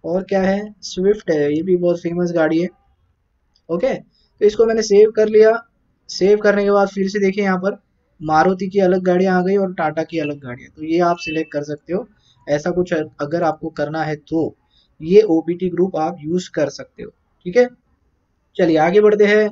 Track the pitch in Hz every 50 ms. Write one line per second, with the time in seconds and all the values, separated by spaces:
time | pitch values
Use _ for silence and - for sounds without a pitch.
0 | - 156 165 185 190 - 196 190 185 190 196 202 208 214 214 _ - - - 190
1 | 185 196 214 214 - - 160 151 147 143 147 156 170 190 180 175 175 175 175 170
2 | - 170 170 175 180 170 170 170 160 156 160 160 170 190 _ _ _ _ _ _
3 | _ _ _ _ _ _ _ _ _ _ _ _ _ _ 165 175 - 262 214 -
4 | - _ _ _ _ _ _ _ 220 208 208 - 226 226 226 226 214 214 202 202
5 | 214 220 220 - 214 214 220 214 214 220 226 233 233 _ _ _ _ _ _ _
6 | _ _ - - 180 196 208 208 208 208 202 202 202 202 202 202 196 190 196 196
7 | 190 190 196 208 196 190 190 208 202 196 185 185 185 196 208 - _ _ _ _
8 | _ _ _ _ 151 151 156 156 160 185 190 185 196 190 185 202 190 180 185 185
9 | 185 185 180 180 185 190 185 180 180 185 196 202 196 190 185 185 165 151 151 160
10 | 160 160 170 160 151 147 147 143 135 123 120 123 - - _ - 156 160 165 170
11 | 175 175 175 170 - 160 156 160 156 151 - 147 147 139 147 147 _ - 170 196
12 | 247 - _ _ _ _ _ _ _ - 143 151 151 180 175 180 180 180 175 160
13 | 156 156 _ _ 147 143 156 170 175 160 156 - - 160 - - 147 147 156 160
14 | 156 151 151 147 _ - 160 165 151 - - _ _ _ _ _ _ _ _ _
15 | 156 160 185 208 220 214 160 165 160 165 175 175 185 180 165 165 180 190 - 156
16 | 156 165 185 - 147 151 170 180 180 - - 170 147 131 - - 127 _ _ -
17 | - - _ _ _ _ _ _ _ 180 180 240 247 247 247 _ _ _ _ _
18 | _ _ _ _ _ _ _ _ _ _ _ - 185 165 160 156 156 170 185 208
19 | 208 208 208 208 208 202 208 214 214 208